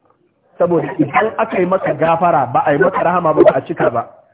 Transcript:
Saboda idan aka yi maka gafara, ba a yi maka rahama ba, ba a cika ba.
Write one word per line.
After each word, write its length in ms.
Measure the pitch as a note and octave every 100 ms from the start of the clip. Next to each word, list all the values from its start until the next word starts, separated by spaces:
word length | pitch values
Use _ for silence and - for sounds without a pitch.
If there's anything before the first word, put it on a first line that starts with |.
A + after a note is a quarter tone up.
| _ _ _ _ _ -
Saboda 360 | F3 E3 - -
idan 320 | C#3 - A3 -
aka 220 | A3 G#3
yi 60 | F3
maka 280 | F#3+ F3
gafara, 520 | C3+ D#3+ E3 F3 D#3 A#2+
ba 60 | D3 D#3
a 80 |
yi 60 | C#3+
maka 240 | - -
rahama 300 | E3 F3+ D#3+
ba, 80 | D3+
ba 80 | - C3
a 60 |
cika 280 | - D#3 -
ba. 180 | A#2 - - _